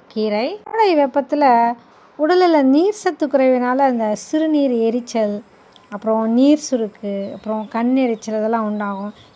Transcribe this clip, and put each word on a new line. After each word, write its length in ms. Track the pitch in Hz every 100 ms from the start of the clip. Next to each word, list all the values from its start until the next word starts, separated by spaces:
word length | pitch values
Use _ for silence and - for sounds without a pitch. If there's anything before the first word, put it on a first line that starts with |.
| -
கீரை. 380 | 220 214 208 262 415
கோடை 340 | - 453 427 311
வெப்பத்துல 500 | 277 285 269 294 277 233 233 240 _ _ _ -
உடலில் 480 | 302 359 359 311 262
நீர் 260 | 285 381
சத்து 340 | 415 370 302 294
குறைவினால 600 | 277 262 254 247 262 277
இந்த 260 | 240 214 214
சிறுநீர் 560 | - 311 320 302 277 240
எரிச்சல், 560 | 226 240 240 233 214 208 - _ _ _ _
அப்புறம் 400 | 208 220 220 220
நீர் 260 | 233 277 302
சுருக்கு, 760 | - 254 214 - 202 196 202
அப்புறம் 360 | - 214 214 214
கண் 280 | 226 240 262
எரிச்சல் 400 | 254 220 - 220
இதெல்லாம் 280 | 220 233
உண்டாகும். 460 | 214 208 202 196 202 - -